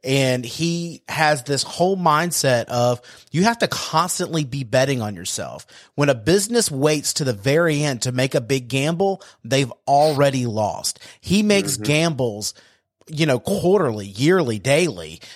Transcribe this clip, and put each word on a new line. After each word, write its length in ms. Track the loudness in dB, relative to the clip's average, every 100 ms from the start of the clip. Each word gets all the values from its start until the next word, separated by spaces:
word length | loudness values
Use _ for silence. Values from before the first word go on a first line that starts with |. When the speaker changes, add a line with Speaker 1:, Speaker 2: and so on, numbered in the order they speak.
Speaker 1:
And 440 | 0 2 2 0 -4
he 560 | -4 -2 -2 -6 -12 -10
has 340 | 0 2 2
this 200 | 0 -4
whole 340 | -4 -2 0 2
mindset 680 | 2 2 2 0 2 2 0
of 360 | 0 0 0 -6 -20 -8
you 140 | 0 0
have 120 | 2
to 100 | -2
constantly 760 | -4 0 0 0 -2 -2 -2
be 200 | -4 -6
betting 380 | -2 0 2 0
on 140 | -4 -6
yourself. 500 | -8 -8 -8 -12 -18 -20 -14 0
When 140 | 2
a 60 | 2
business 540 | 4 2 2 0 0
waits 440 | 0 0 0 -2 -2
to 80 |
the 100 | -2
very 480 | -2 0 2 2 0
end 220 | -2 -2
to 80 | -4
make 240 | -2 0 0
a 40 |
big 280 | 0 -4 -2
gamble, 560 | -2 -2 0 -2 -2 -10 _
they've 280 | -2 0 0 -6 0
already 580 | 4 4 4 2 2 -2
lost. 540 | -2 -2 -2 -8 -10 -18 -18
He 200 | 0 2
makes 320 | 4 2 0
Speaker 2:
Mm-hmm. 100 | -4 0
Speaker 1:
gambles, 680 | 2 2 0 -4 -4 -8 -10 _ _ _ _ -14
you 180 | -2 0
know, 140 | 0
quarterly, 680 | 0 0 2 2 2 -4 -8
yearly, 540 | 0 2 4 2 -2
daily 640 | 2 2 2 -4 -12 -14 -20